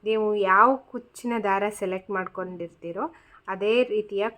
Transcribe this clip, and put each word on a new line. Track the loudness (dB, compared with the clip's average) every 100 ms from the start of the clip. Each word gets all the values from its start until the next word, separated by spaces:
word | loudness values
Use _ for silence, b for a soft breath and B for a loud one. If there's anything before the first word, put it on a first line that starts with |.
ನೀವು | -2 0 0 0
ಯಾವ | 4 6 6 6
ಕುಚ್ಚಿನ | -2 -14 -14 -10 -4 -2
ದಾರ | 0 0 0
ಸೆಲೆಕ್ಟ್ | -4 -4 -6 -6
ಮಾಡ್ಕೊಂಡಿರ್ತೀರೋ, | -6 -6 -8 -10 -10 -14 _ -12 -8 -8 B B B -10
ಅದೇ | -4 0 2
ರೀತಿಯ | 2 -2 -2 -4 -4